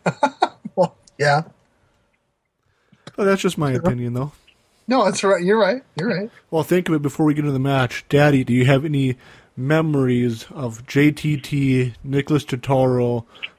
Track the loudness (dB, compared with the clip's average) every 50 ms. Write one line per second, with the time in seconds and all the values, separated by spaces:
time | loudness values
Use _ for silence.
0 | -6 -6 -4 -2 -4 -4 -2 -2 -4 -4 -4 _ -20 -8 -2 -2 -2 -2 -4 _
1 | _ _ _ -2 0 0 2 0 -2 -4 -12 _ _ _ _ _ _ _ _ _
2 | _ _ _ _ _ _ _ _ _ _ _ _ _ _ _ _ _ _ _ _
3 | -20 -12 -6 -2 0 2 2 2 0 -2 -2 -2 -2 0 0 0 0 -2 -2 -2
4 | -4 -6 -4 -6 -6 -8 -10 _ _ _ _ _ _ _ _ _ _ -2 0 2
5 | 2 2 0 0 0 2 2 2 2 2 2 2 2 2 0 -2 -6 _ -10 -6
6 | -4 -4 -4 -4 -6 -8 -12 -18 _ _ -4 -2 0 0 0 0 0 0 -2 -2
7 | -2 -2 -2 0 0 0 0 0 0 -2 -2 -2 0 0 0 0 0 -2 -4 -8
8 | -6 0 2 4 4 4 4 2 2 2 2 2 4 4 4 2 2 0 -2 0
9 | 0 0 -2 -4 -10 -20 -20 -20 _ _ _ -8 -4 0 0 0 0 0 0 0
10 | 2 2 2 2 0 0 -2 -4 -10 -16 -12 -10 -10 -10 -10 -12 -10 -4 0 2
11 | 4 2 2 0 -2 -4 -4 -4 -6 -6 -4 -2 0 2 2 0 0 -2 -6 -10
12 | -8 -4 -4 -4 -2 0 0 -2 -2 -4 -8 -6 -4 0 0 2 2 2 2 0
13 | 0 -2 -2 -4 -6 _ -16 -20 -20 -20 -20